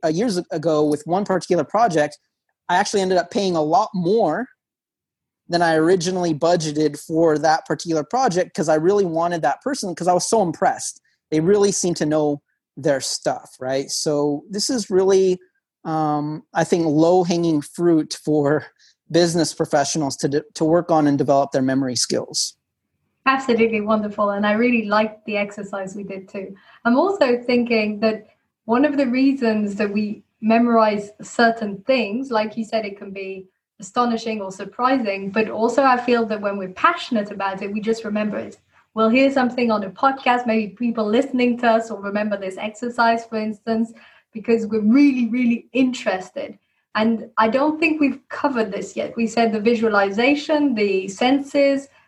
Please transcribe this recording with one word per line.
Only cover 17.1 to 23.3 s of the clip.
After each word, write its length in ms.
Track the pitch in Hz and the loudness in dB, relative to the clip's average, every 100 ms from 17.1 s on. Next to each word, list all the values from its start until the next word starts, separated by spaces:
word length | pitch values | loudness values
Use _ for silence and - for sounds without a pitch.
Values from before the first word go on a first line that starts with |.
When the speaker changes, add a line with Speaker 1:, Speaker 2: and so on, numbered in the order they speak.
| 185 175 170 170 151 | 4 2 0 0 0
Speaker 1:
fruit 560 | 143 - 170 160 151 - | -2 -2 2 2 0 -6
for 440 | - 151 143 147 - _ _ _ - | -2 0 2 0 -2 _ _ _ -2
business 420 | 165 175 170 151 | 2 2 2 0
professionals 640 | - 160 151 135 165 139 - | -2 0 0 0 -2 -4 -2
to 120 | 151 | -2
de-, 160 | 143 - | -2 -4
to 100 | - | -2
work 280 | 156 170 - | 2 2 2
on 160 | 160 147 | 2 4
and 100 | 143 | 2
develop 340 | 147 139 139 | 2 2 2
their 120 | 139 | 0
memory 320 | 131 131 135 120 | 0 0 -2 -2
skills. 600 | - 127 - 135 - - _ _ _ _ _ _ | -2 -4 -4 -6 -8 -10 _ _ _ _ _ _
Speaker 2:
Absolutely 560 | 269 | -2